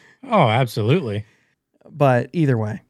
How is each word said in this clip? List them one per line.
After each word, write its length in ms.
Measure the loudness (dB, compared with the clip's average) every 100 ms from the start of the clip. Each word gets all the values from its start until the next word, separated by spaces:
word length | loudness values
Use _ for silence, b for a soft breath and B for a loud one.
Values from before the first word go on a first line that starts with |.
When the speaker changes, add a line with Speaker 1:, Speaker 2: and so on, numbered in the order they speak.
| b b
Speaker 1:
Oh, 260 | -2 2 2
absolutely. 760 | 2 -2 -2 0 0 -2 -8 -10 _ _ _ _ _ -18
Speaker 2:
But 420 | 0 2 2 0
either 240 | -2 0 0
way, 240 | -2 -8